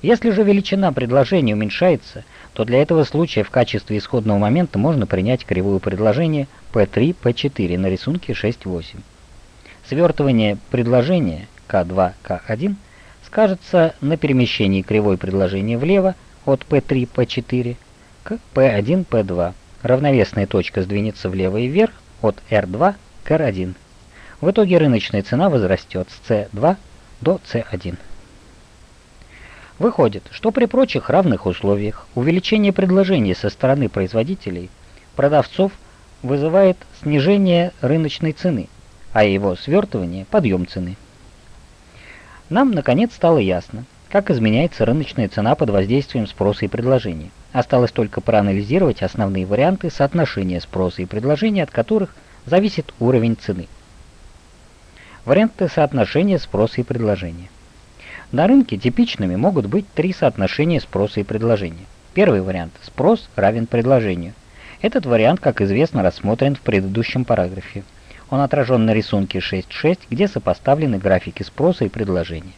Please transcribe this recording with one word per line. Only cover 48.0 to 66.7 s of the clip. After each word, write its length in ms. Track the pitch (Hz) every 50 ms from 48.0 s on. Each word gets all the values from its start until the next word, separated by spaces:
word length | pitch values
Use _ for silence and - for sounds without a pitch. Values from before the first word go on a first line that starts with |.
| 113 101 - -
проанализировать 840 | - - 110 107 101 101 95 98 104 101 135 185 190 151 110 -
основные 440 | 98 90 - - 107 98 98 95 92
варианты 440 | 92 101 110 135 170 196 185 - 165
соотношения 680 | - - 143 139 - 175 156 - - 101 95 92 90 87
спроса 420 | - - - 92 92 90 - -
и 40 | 92
предложения, 560 | 90 - 107 113 135 151 147 214 226 208 196
от 80 | 160 -
которых 440 | - - 113 - 220 220 196 - - - - - - - -
зависит 480 | - 151 185 202 214 - - 147 - - -
уровень 360 | 117 120 131 120 113 117 113
цены. 300 | - - - 98 90 85 - - - - - - - - - - - - - - - _ - - - - - - - - - - - - - - - -
Варианты 440 | 117 135 180 220 226 - - 196 160
соотношения 720 | - - 147 139 - 131 107 - - 143 180 202 95 82
спроса 440 | - - - 101 107 113 - -
и 20 | 120
предложения. 640 | - 123 120 117 107 101 90 95 85 82 85 90 95 - - - - - - - - - - - - - - - -
На 140 | - 127 160
рынке 300 | 202 262 277 254 - -
типичными 580 | 98 - 123 - - 240 233 - - 101 92 90
могут 320 | 92 123 190 196 147 107
быть 180 | 98 127 202 202 -
три 200 | - - 156 185
соотношения 680 | 180 - 180 131 120 - 98 92 - - 147 170 170 143
спроса 380 | - - - 95 101 104 - 107
и 60 | 98
предложения. 600 | - 110 107 113 117 117 104 98 82 82 82 95 - - - _ - -
Первый 280 | 185 208 190 123 98
вариант. 300 | 92 95 92 90 165 - - -
Спрос 480 | - - - - 127 175 233 220 - - -
равен 320 | - 98 98 110 117 113
предложению. 680 | 113 - 117 113 127 135 127 110 104 90 87 85 87 110 - - - - - - - - -
Этот 240 | - 220 - 262 170
вариант, 360 | 135 120 113 110 120 170 190
как 200 | - 151 120 -
известно, 440 | 101 98 98 117 156 165 - 123 92
рассмотрен 500 | 90 - - - 104 107 - 135 139 143
в 60 | -
предыдущем 640 | - -